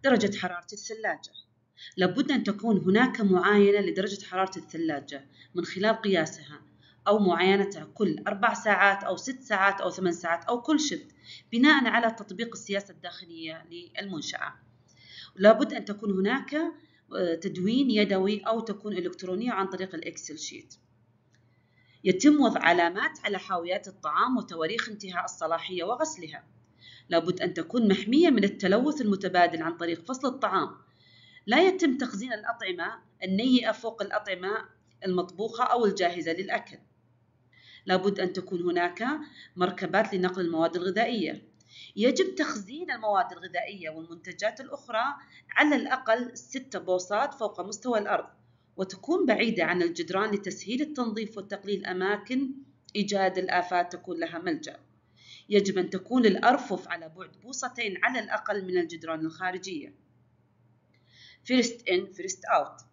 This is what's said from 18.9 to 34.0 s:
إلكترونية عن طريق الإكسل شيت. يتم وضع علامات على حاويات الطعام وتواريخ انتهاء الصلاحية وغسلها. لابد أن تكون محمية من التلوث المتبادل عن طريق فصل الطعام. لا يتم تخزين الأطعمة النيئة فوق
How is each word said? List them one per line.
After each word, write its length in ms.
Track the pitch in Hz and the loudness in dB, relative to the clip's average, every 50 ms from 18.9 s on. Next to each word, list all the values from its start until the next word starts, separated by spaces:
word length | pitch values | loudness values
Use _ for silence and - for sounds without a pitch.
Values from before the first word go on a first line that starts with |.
| 202 | -6
إلكترونية 600 | 180 175 175 175 - 190 185 185 185 233 247 226 | -4 -4 -6 -6 -8 -8 -6 -6 -4 -4 -4 -2
عن 140 | 190 196 | -2 -4
طريق 280 | 185 190 180 190 190 - | -4 -4 -6 -8 -8 -8
الإكسل 440 | 160 - 160 - - - - 147 151 | -10 -10 -10 -12 -12 -14 -14 -14 -12
شيت. 360 | - - 185 170 - _ - _ _ _ _ _ _ _ _ _ _ _ _ _ _ _ _ _ _ _ _ _ _ _ _ _ - | -12 -12 -12 -14 -20 _ -20 _ _ _ _ _ _ _ _ _ _ _ _ _ _ _ _ _ _ _ _ _ _ _ _ _ 0
يتم 360 | 190 180 185 - 294 294 294 | 2 2 6 6 6 6 8
وضع 200 | 269 185 - - | 4 4 2 2
علامات 580 | - 165 175 175 170 170 175 202 254 311 - - - | 4 4 4 4 4 2 2 0 -4 -4 -6 -6 -6
على 140 | 214 202 185 | -6 -6 -6
حاويات 500 | - - 190 175 170 175 180 202 196 196 | -4 -4 -6 -6 -4 -4 -4 -6 -6 -10
الطعام 480 | 185 - - 156 151 170 214 247 262 | -20 -8 -6 -2 0 2 2 2 2
وتواريخ 520 | 233 180 - 180 165 160 160 208 226 - 240 | -2 -2 -4 -4 -4 -2 -2 -2 -2 -4 -6
انتهاء 360 | 214 - 202 190 180 175 175 | -8 -12 -12 -8 -6 -6 -6
الصلاحية 600 | 170 - - 165 160 165 165 - - 185 180 170 | -6 -8 -6 -2 -2 -2 -2 -4 -6 -6 -4 -4
وغسلها. 600 | 185 240 254 320 311 - 180 170 151 147 - - _ _ _ _ _ _ _ - - - - _ _ | -4 -2 -2 -2 -4 -4 -10 -14 -14 -14 -16 -18 _ _ _ _ _ _ _ -20 -20 -20 -20 _ _
لابد 320 | 175 170 165 170 180 180 | 0 0 2 0 -2 -2
أن 140 | - 180 - | -2 -4 -2
تكون 340 | 175 160 - - 247 226 202 | -4 -8 -2 0 2 4 4
محمية 420 | 190 - - 208 247 302 359 339 | 4 4 2 2 6 6 8 8
من 140 | 269 220 196 | 8 6 4
التلوث 560 | 202 - - 202 185 190 226 262 302 294 - | 2 0 0 2 2 4 4 4 2 -2 -2
المتبادل 600 | 247 208 196 - - 180 180 180 175 170 165 160 160 | 0 0 0 0 0 0 4 4 4 4 4 -2 -4
عن 140 | 165 170 | -4 -4
طريق 280 | 165 170 170 170 160 - | -4 -4 -4 -4 -6 -6
فصل 240 | - 262 254 - - | -10 -10 -4 -4 -4
الطعام. 400 | 262 - - 202 185 185 147 - - - _ _ _ _ _ _ _ _ _ - _ - _ | -4 -2 -4 0 0 0 -2 -2 -8 -16 _ _ _ _ _ _ _ _ _ -20 _ -16 _
لا 200 | 202 226 294 359 | 0 4 4 6
يتم 320 | 381 370 370 320 302 254 277 | 4 4 2 2 0 2 0
تخزين 340 | 254 247 - 196 220 254 240 | -4 -6 -6 -8 -8 -8 -8
الأطعمة 720 | 208 214 - 233 233 233 185 175 175 165 196 226 - _ _ _ _ 190 | -8 -6 -8 -8 -6 -6 -6 -6 -4 -6 -8 -8 -12 _ _ _ _ -4
النيئة 480 | 185 190 196 233 262 254 247 226 220 214 | -2 -2 0 4 4 4 4 4 2 -2
فوق 300 | - - 226 226 - | -2 -6 -10 -6 -6